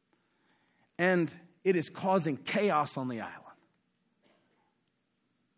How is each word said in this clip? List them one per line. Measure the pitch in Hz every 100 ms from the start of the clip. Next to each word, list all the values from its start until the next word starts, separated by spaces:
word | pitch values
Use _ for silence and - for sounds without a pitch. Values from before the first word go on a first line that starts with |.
| _ _ _ _ _ _ _ _ _ -
And | 180 180 160 - - _
it | 190
is | 180 147
causing | - 190 190 156 131
chaos | - 185 202 151 143 139
on | 127
the | 117
island. | 92 - - - _ _ _ _ _ _ _ _ _ _ _ _ _ _ _ _ _ _ _